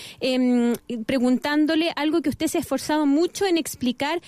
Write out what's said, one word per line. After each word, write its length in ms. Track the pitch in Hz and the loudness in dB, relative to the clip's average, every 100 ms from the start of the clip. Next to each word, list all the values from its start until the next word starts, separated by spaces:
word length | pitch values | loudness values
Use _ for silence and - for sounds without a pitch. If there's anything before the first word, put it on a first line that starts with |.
| - - | -18 -6
em, 540 | 262 254 254 247 240 226 - 240 220 | -2 0 2 2 2 -2 -4 -8 -2
preguntándole 840 | 262 247 254 294 294 302 320 330 - | 0 2 2 0 2 2 2 0 -2
algo 280 | 294 330 | 0 0
que 60 | 302 | 0
usted 180 | - 311 | -2 -2
se 100 | 349 | -2
ha 40 | |
esforzado 440 | 254 269 - 302 294 | -2 -4 -2 0 2
mucho 400 | 285 359 - 392 | 2 2 0 0
en 140 | 339 | 0
explicar, 600 | - - 247 - 277 339 | -2 -4 -4 -2 -4 -4